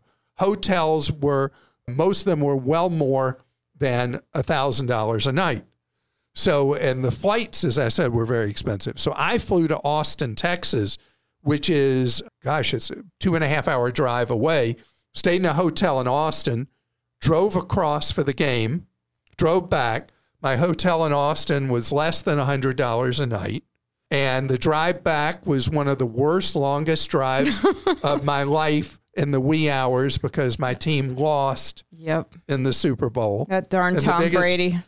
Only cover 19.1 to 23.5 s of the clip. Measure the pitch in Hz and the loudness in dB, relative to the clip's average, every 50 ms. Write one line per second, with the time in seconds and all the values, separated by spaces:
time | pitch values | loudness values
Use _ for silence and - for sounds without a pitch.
19.1 | _ _ _ _ _ - - 160 165 185 180 180 - 156 127 117 113 123 - - | _ _ _ _ _ 0 2 2 4 2 2 0 0 0 0 0 -2 -4 -6 -10
20.1 | _ _ _ _ _ _ - 143 131 120 165 180 170 - - 185 175 160 165 156 | _ _ _ _ _ _ -2 -2 0 2 2 2 0 0 0 2 2 2 2 0
21.1 | 147 143 143 147 156 - - - 147 143 139 135 123 120 117 - 143 143 151 165 | 0 0 0 0 0 0 0 0 0 0 0 0 -2 -2 0 0 0 0 0 0
22.1 | 170 - - - 160 147 139 135 143 135 131 135 127 127 139 123 117 117 127 127 | 0 0 0 0 0 0 0 0 0 0 -2 -2 0 0 0 0 0 0 0 0
23.1 | 123 127 143 123 113 101 - 101 | 0 -2 -2 -2 -2 -4 -4 -4